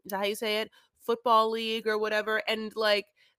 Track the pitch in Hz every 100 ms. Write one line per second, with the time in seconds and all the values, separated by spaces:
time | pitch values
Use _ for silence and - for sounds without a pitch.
0 | - 190 202 214 220 214 220 _ _ _
1 | - 233 247 220 220 226 226 226 220 214
2 | 214 214 208 214 - 220 214 220 214 208
3 | - _ _